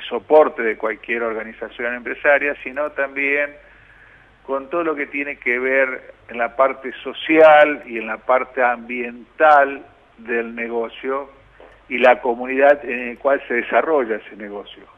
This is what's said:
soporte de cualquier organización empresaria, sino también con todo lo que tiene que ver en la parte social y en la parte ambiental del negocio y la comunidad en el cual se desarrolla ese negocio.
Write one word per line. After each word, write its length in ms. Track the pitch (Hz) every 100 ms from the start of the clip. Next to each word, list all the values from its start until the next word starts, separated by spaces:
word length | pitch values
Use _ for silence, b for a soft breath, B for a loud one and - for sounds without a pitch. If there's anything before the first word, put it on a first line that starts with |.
| -
soporte 540 | 120 - 151 143 -
de 140 | 117 104
cualquier 460 | 110 107 - 117
organización 720 | 117 110 110 113 110 - 120
empresaria, 600 | 123 120 131 151 139 143 139
sino 300 | 131 131 147
también 580 | 147 139 139 139 143 147 147 b b b b b b b b -
con 240 | 135 135
todo 140 | 175
lo 100 | 160
que 120 | 147 143
tiene 320 | 143 143 139
que 200 | 127 123
ver 560 | 131 135 131 127 - - -
en 100 | 117
la 160 | 117
parte 380 | - 135 131 131 -
social 800 | 139 - - 160 156 151 151 143 127
y 120 | 113
en 80 | 110
la 120 | 110
parte 440 | - 127 123 135
ambiental 1200 | 123 120 113 123 120 120 110 - 156 147 139 139 - _ _ _
del 360 | 113 117 117
negocio 760 | 117 117 117 113 - 131 135 139 - _ b b b _
y 100 | 123
la 220 | 123 123
comunidad 640 | 127 120 127 131 143 143
en 240 | 139 123 120
el 100 | 113
cual 240 | 139 139 -
se 60 |
desarrolla 600 | 120 107 117 156 151 113 107
ese 200 | - 101
negocio. 480 | 104 101 - - 98